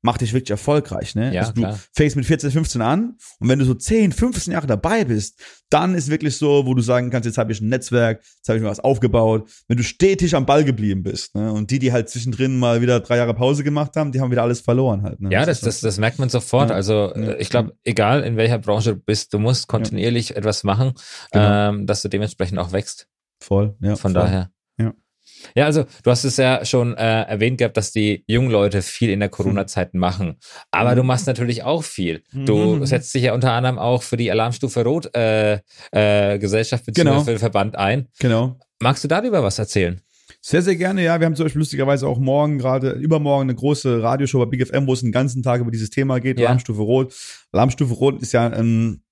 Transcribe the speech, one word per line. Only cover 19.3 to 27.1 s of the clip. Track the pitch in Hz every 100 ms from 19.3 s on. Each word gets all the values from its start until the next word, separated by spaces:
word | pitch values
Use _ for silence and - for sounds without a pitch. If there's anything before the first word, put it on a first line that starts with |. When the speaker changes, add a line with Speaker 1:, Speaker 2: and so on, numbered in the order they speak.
| 107
Speaker 2:
du |
musst | 110 123 -
Speaker 1:
Ja. |
Speaker 2:
kontinuierlich | 113 110 - 110 120 113 113
etwas | 107 104
machen, | 104 101 131 127 - - -
Speaker 1:
Genau. | 104 104 104 104
Speaker 2:
ähm, | 104 98
dass | 104
du | 104
dementsprechend | 101 104 - 92 95
auch | 87
wächst. | 92 110 - - _ _ _
Speaker 1:
Voll, | - 98 104 104
ja, | 98 104
Speaker 2:
Von | 98
Speaker 1:
voll. | 90
Speaker 2:
daher. | 90 92 90 _ _ -
Speaker 1:
Ja. | 113 - _ _ _ - - -
Speaker 2:
Ja, | 147
also | 156 135 -
du | -
hast | 120
es | 139 123
ja | 131 131 117
schon, | 127 120 113
äh, | 113